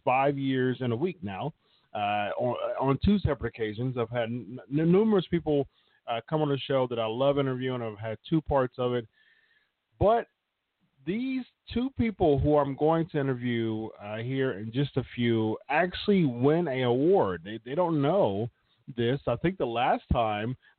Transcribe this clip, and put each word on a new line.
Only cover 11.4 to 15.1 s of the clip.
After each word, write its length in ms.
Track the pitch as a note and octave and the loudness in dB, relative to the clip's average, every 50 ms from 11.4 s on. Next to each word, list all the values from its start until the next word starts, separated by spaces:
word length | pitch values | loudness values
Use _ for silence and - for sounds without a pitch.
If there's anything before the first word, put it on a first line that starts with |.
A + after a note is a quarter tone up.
| A#3+ - _ _ _ - - | -6 -8 _ _ _ -6 -4
two 160 | A#3 B3 C4+ - | -2 -2 -2 0
people 420 | - A#3+ A3+ G3+ - F#3 D#3 C#3+ C3+ | 0 0 0 2 2 4 4 4 4
who 200 | C#3 D3 D3+ D3 | 4 4 4 4
I'm 180 | C#3 C#3 C3+ | 4 2 0
going 320 | C3 D3 D#3 E3 E3 D#3+ E3+ | 2 2 4 4 4 2 0
to 100 | - D3+ | 0 -2
interview, 680 | C3+ C3+ C3 B2 A#2+ B2 A#2+ A#2 A2+ A2+ A2 A2 A2 G#2 - - G2+ | 0 0 -2 -2 -2 -2 0 0 0 -2 -2 -4 -6 -8 -10 -12 -12
uh, 140 | G#2 G#2+ | -10 -8
here 360 | A2 A#2 B2 C3+ C3+ C3+ C3 G2+ F#2 | -8 -6 -4 -2 0 0 -2 -2 -4
in 120 | A2 A2+ A2+ | -6 -6 -2
just 240 | C3 D3 C3+ - | -2 -2 -2 -2
a 80 | C3+ A#2+ - | -4 -6 -4